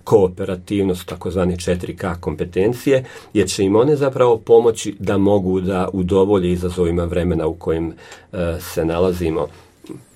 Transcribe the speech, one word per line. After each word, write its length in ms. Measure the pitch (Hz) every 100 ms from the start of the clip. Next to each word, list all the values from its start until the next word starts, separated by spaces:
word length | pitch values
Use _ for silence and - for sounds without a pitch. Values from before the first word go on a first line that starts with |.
kooperativnost, 1040 | - 110 92 90 95 90 90 101 95 90 -
takozvane 480 | 90 90 90 90 87
četiri 400 | - 87 - -
K 80 | 95 85
kompetencije, 840 | 85 76 85 92 104 120 143 131 127 - -
jer 140 | 107 92
će 160 | -
im 120 | 98 107
one 200 | 139 143
zapravo 420 | 139 127 123 113
pomoći 580 | 113 117 117 113 110 -
da 200 | 98 101
mogu 420 | 98 101 92 92
da 280 | 92 92 90
udovolje 600 | 95 90 98 95 101 90
izazovima 520 | 90 90 90 85 85
vremena 420 | 85 87 87 85 80
u 80 |
kojim, 380 | 80 90 82 82 - - - -
e, 240 | 98 85 85
se 240 | - -
nalazimo. 600 | 80 85 92 87 82 76 71 - - _ - - -